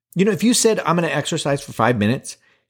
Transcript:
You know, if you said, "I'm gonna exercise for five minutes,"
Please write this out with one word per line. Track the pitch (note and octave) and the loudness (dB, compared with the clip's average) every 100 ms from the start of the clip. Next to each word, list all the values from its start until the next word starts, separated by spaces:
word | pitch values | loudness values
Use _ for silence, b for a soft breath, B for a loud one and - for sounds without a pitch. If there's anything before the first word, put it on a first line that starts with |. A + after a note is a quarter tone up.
| _ | _
You | - G3 | -2 0
know, | |
if | F#3+ | 2
you | A3 | 2
said, | B3 A3+ G#3+ | 2 2 0
"I'm | - E3+ | 0 0
gonna | E3 | 0
exercise | D3 C#3 E3 D3+ C#3 | -2 -4 -4 -2 -4
for | - | -4
five | - A2+ B2 | 0 2 2
minutes," | G#2 C#3 - - _ _ _ | 0 -2 -6 -18 _ _ _